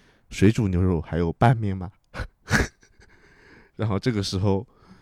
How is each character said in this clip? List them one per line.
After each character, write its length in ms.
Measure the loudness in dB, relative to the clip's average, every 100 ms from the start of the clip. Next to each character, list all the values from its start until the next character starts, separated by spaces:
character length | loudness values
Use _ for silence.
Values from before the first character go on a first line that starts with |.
| _ _ _
：“水 220 | 2 4
煮 160 | 4 0
牛 140 | 2
肉 180 | 2 0
还 160 | -2 -2
有 140 | -2
拌 240 | 2 2 2
面 180 | -2
吗？” 160 | -6 -10 -16 _ -14 -14 -14 -4 -2 -2 -6 _ _ -20
<laughs> 680 | -20 _ _ -20 -20 -20 -6
然 120 | -2
后 100 | -2
这 120 | -2
个 120 | -2
时 160 | -2 -2
候， 280 | 0 0 -4 _ -20 -20